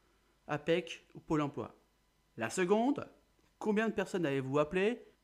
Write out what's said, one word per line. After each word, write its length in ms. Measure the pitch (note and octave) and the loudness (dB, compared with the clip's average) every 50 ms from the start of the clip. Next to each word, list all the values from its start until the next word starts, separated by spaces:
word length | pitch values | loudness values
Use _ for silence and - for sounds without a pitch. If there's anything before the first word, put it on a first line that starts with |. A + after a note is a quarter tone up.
| _ _ _ _ _ _ _ _ _ | _ _ _ _ _ _ _ _ _
apec 580 | - D3 D3+ - E3 E3 F3+ F3 - - - - _ - | -6 -6 -4 0 0 0 0 0 -4 -12 -16 -18 _ -20
ou 60 | D#3 | -18
Pôle 220 | - - E3 D3+ | -2 0 0 0
emploi ? » 340 | A#3+ G#3+ - B2 G#2 - - - _ _ _ _ _ _ _ _ _ _ _ | 0 0 -4 -6 -8 -10 -12 -18 _ _ _ _ _ _ _ _ _ _ _
La 120 | - A2+ - | -4 -4 -2
seconde, « 580 | - F#3 F3+ F3 G#3 A3 A#3+ C#4 - - - - - - _ _ _ _ _ _ _ _ | 0 0 2 4 4 4 4 2 0 -2 -4 -10 -14 -20 _ _ _ _ _ _ _ _
Combien 280 | - G#3+ G3+ G#3+ A3+ | -2 0 2 2 0
de 60 | G#3+ G#3 | 0 0
personnes 320 | G3+ F#3 - - F#3 E3 | -2 -4 -2 -2 -2 0
avez-vous 320 | C#3 C#3 C3+ C3 C3 C3+ | 0 0 0 -2 0 2
appelé ? » 480 | D3 D3+ D3+ F#3 F#3 G3 A3 B3 B3 - - _ _ | 2 2 2 2 0 2 0 0 -2 -8 -18 _ _